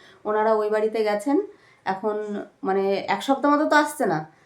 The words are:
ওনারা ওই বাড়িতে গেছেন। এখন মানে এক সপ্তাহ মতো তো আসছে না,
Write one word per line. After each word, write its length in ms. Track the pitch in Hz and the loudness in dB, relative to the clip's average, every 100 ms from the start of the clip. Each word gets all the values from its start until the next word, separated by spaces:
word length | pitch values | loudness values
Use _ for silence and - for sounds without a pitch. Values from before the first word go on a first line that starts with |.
| - - 208 | -20 -12 -2
ওনারা 260 | 214 220 | 0 2
ওই 160 | 214 214 | 2 2
বাড়িতে 300 | 214 214 226 | 0 0 0
গেছেন। 340 | 214 208 277 294 415 - _ _ - | 0 0 0 0 0 -8 _ _ -6
এখন 300 | 190 214 214 214 208 - _ | -4 -4 -4 -6 -8 -10 _
মানে 200 | 190 196 196 196 - | -2 0 0 0 -2
এক 140 | 196 | -4
সপ্তাহ 260 | - 254 285 | 0 0 2
মতো 140 | 294 294 | 2 4
তো 60 | 302 | 2
আসছে 300 | - - 233 | 2 0 -2
না, 140 | 156 160 _ | -2 -6 _